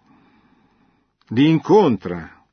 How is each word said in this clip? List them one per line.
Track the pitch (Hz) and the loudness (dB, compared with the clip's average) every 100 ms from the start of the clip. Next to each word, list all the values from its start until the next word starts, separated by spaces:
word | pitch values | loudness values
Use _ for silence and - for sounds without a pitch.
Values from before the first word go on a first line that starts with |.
| _ _ _ _ _ _ _ _ _ _ _ _ _ | _ _ _ _ _ _ _ _ _ _ _ _ _
li | 110 147 | -2 0
incontra | 160 - 196 175 104 92 87 76 - _ | 0 2 2 2 -2 -6 -12 -14 -20 _